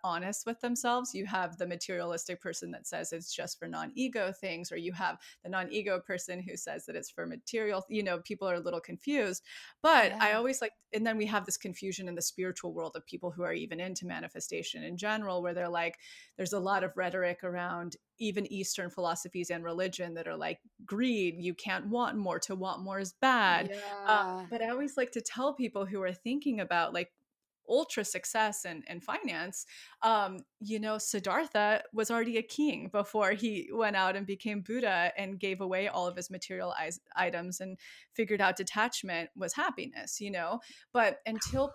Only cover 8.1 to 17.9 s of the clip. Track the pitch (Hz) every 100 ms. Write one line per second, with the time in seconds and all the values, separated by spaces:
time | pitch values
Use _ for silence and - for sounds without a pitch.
8.1 | 175 170 202 190 175 175 170 - 175 -
9.1 | 285 208 185 - - - - 311 302 208
10.1 | 214 208 214 247 262 220 - _ 214 226
11.1 | 220 208 208 190 - 202 175 190 185 185
12.1 | 170 170 - 185 180 175 165 160 165 -
13.1 | 175 180 165 175 165 160 170 185 180 180
14.1 | 165 165 - - 170 170 160 160 175 208
15.1 | 220 208 180 175 175 175 170 170 165 -
16.1 | - - - 180 196 185 196 185 185 180
17.1 | 185 180 175 185 180 175 170 175